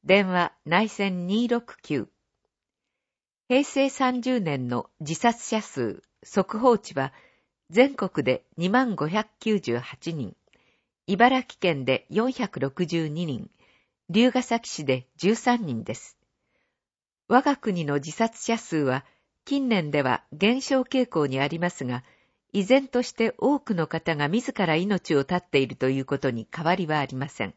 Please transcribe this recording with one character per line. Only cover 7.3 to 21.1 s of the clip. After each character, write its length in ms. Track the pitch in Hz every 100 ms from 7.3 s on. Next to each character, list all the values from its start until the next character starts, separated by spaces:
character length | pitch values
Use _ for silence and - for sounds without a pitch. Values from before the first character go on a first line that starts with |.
| _ _ _ _
全 240 | 180 277
国 320 | 277 190 - 127
で 180 | 127 _ -
二 120 | 175
万 260 | 233 262 190
五 120 | 151
百 220 | 208 214 _
九 200 | 220 208
十 180 | 139 117
八 380 | 127 - 165 165
人、 200 | 104 - _ _ _ _ _ _ -
茨 380 | 190 240 262
城 140 | 247 -
県 260 | 180 147 127
で 220 | 131 _
四 220 | 160 247
百 280 | 254 214 -
六 280 | 135 135 170
十 200 | 165 156
二 200 | 151 175
人、 240 | 120 - _ _ _ _ _ _
龍 220 | 175 247
ケ 100 | 254
崎 260 | 247 233 -
市 160 | -
で 220 | 147 127 - _
十 180 | 180 226
三 280 | - 240 175
人 160 | 113
で 100 | -
す。 240 | 110 - _ _ _ _ _ _ _ _ _ _ _ _
我 140 | 240
が 140 | 285 277
国 300 | 226 180 147
の 80 | 143
自 160 | 147
殺 320 | - 226 -
者 140 | - 226
数 180 | - 160
は、 300 | 135 131 - _ _ _ -
近 240 | 277 262
年 200 | 208 151
で 120 | 147
は 240 | 131 123 _
減 260 | 151 196 254
少 220 | - 262
傾 260 | 254 262
向 200 | 247